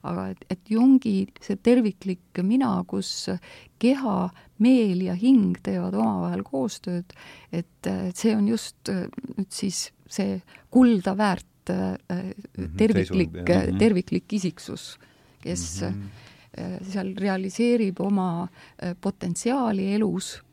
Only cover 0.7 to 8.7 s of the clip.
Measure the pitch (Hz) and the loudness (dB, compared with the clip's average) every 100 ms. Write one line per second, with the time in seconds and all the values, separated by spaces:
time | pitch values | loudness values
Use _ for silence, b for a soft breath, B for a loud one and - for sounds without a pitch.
0.7 | 220 254 262 233 196 196 - - 196 - | 4 8 6 6 0 -2 -8 -8 0 4
1.7 | 247 214 - 196 180 _ - 185 254 254 | 4 4 -2 -6 -6 _ -4 0 2 2
2.7 | 180 180 196 185 - - 175 B B B | 0 -2 -6 -6 -6 -6 -6 B B B
3.7 | _ 233 269 262 185 180 b b - 233 | _ 2 2 0 -2 -4 b b 2 6
4.7 | 254 214 185 185 180 240 262 185 180 - | 6 4 2 -2 0 6 6 4 0 -4
5.7 | 190 180 196 226 190 175 180 196 269 240 | -2 -2 0 0 0 -2 -4 -4 -4 -4
6.7 | - - 175 175 B B B B 170 170 | -6 -6 -8 -8 B B B B -8 -8
7.7 | _ - 190 185 - 226 214 202 226 - | _ -6 -4 -6 -2 0 2 2 0 -6